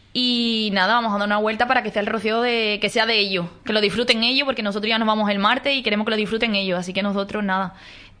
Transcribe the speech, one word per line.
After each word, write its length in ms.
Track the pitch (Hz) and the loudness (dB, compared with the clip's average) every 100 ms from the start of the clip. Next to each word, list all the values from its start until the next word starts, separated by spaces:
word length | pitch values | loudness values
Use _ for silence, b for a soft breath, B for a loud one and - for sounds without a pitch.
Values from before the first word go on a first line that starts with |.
| b 240 | b -2
Y 540 | 247 240 233 220 214 | 0 2 0 0 0
nada, 200 | 196 185 | 0 2
vamos 200 | 240 226 | 2 2
a 40 | 202 | -2
dar 100 | 208 | 0
una 120 | 208 | 0
vuelta 280 | 214 220 240 | 0 0 2
para 140 | 254 | 0
que 80 | 214 | 0
sea 120 | 208 | -2
el 60 | 208 | -2
rocío 340 | 220 214 226 | -2 0 0
de, 360 | 240 233 214 208 | 0 0 0 0
que 100 | 202 | -2
sea 180 | 233 226 | 0 2
de 100 | 220 | 2
ellos, 300 | 202 190 170 - - | 2 0 -4 -8 -2
que 80 | |
lo 80 | 214 | 0
disfruten 420 | 202 190 247 220 | 2 0 0 2
ellos, 220 | 233 269 277 | 2 0 0
porque 160 | 240 | -2
nosotros 260 | 208 208 214 | -2 -2 0
ya 120 | 226 | 0
nos 80 | 220 | 2
vamos 220 | 214 208 | 2 0
el 80 | 202 | 2
martes 360 | 202 262 277 277 | 2 2 0 0
y 60 | |
queremos 240 | 240 208 214 | 0 0 0
que 60 | |
lo 60 | 220 | 0
disfruten 360 | 208 220 233 | 0 0 0
ellos. 240 | 202 190 175 | 0 0 -2
Así 140 | 180 | -2
que 80 | 190 | -2
nosotros, 420 | 202 202 196 214 | -2 -2 -4 -4
nada, 300 | 202 190 185 B B B B - | -2 -2 -2 B B B B -8